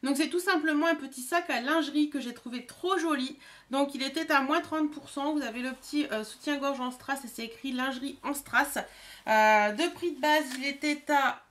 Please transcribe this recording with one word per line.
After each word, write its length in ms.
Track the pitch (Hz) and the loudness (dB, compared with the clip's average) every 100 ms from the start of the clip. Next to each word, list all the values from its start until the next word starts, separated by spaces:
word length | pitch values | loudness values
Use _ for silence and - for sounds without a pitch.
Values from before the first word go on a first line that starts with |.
Donc, 120 | 262 277 | 0 0
c'est 120 | 311 | 0
tout 120 | 349 | 0
simplement 460 | 349 359 311 294 330 | 2 2 4 2 2
un 80 | |
petit 280 | 320 262 - | 2 -2 -12
sac 280 | 247 339 339 | -2 -2 0
à 100 | 254 | -2
lingerie 480 | 254 320 285 294 302 | 2 0 2 0 0
que 120 | 285 | -2
j'ai 140 | 240 | -8
trouvé 320 | - 247 247 - | -10 -10 -10 -12
trop 300 | - 359 381 | -6 0 0
joli. 380 | 330 285 254 - - - _ | 2 0 -2 -8 -18 -20 _
Donc, 240 | 269 277 | -2 0
il 80 | 277 | -2
était 260 | 269 294 320 | -6 -4 2
à 100 | 285 | 2
moins 200 | 262 320 | 4 0
trente 320 | 330 311 302 | 0 -2 -2
pour 180 | 294 - | -4 -12
cent. 220 | - 285 | -4 -2
Vous 100 | 302 | -2
avez 180 | 247 226 | -4 -4
le 120 | 247 | -6
petit, 340 | 247 - 294 285 | -8 -4 -2 -2
euh, 100 | 214 | -4
soutien-gorge 580 | 214 - - 285 277 269 | -6 -8 -4 -2 -2 -2
en 120 | 247 | -4
strass 320 | 247 - 277 | -6 -6 -6
et 40 | 233 | -6
c'est 160 | - | -10
écrit 280 | 226 - 269 | -10 -8 -6
lingerie 460 | 254 262 247 269 - | -2 -2 -2 -8 -8
en 120 | 254 | -6
strass. 440 | 285 - 240 285 226 - - - - - | -6 0 2 2 -2 -8 -14 -20 -12 2
Euh, 460 | 220 214 214 208 | 6 8 6 4
de 200 | 208 339 | 2 -2
prix 180 | 349 349 | 0 -4
de 80 | 294 | 0
base, 240 | 302 302 285 254 | 4 4 2 -4
il 80 | 277 | -4
était 360 | 277 302 294 - | -2 -2 -2 2
à 340 | 294 262 254 _ | 2 4 -2 _